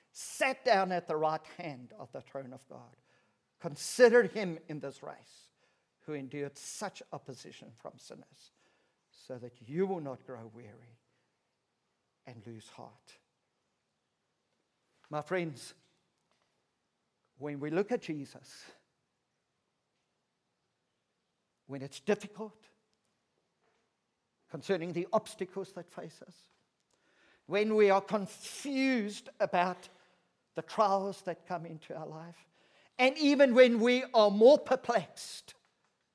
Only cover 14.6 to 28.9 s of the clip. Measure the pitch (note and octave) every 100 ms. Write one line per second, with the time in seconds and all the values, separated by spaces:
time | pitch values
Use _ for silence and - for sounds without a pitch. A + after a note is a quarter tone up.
14.6 | _ _ _ _ _ D3+ D3 F3+ E3+ B2
15.6 | - - _ _ _ _ _ _ _ _
16.6 | _ _ _ _ _ _ _ - C#3+ C#3+
17.6 | D3+ E3 G3+ A#3+ - D3+ C3+ - - -
18.6 | - - _ _ _ _ _ _ _ _
19.6 | _ _ _ _ _ _ _ _ _ _
20.6 | _ _ _ _ _ _ _ _ _ _
21.6 | - C3+ C3+ - - G#3 G3 F#3 G#3+ -
22.6 | _ _ _ _ _ _ _ _ _ _
23.6 | _ _ _ _ _ _ _ _ _ D3+
24.6 | - F#3 E3+ E3+ F#3+ A3 - - F3+ G3
25.6 | F#3 - E3+ - E3+ - - - _ _
26.6 | _ _ _ _ _ _ _ _ - F#3+
27.6 | G#3+ G#3+ G3+ G3 G#3 G#3+ F#3+ - - -
28.6 | C#4+ C4+ C4+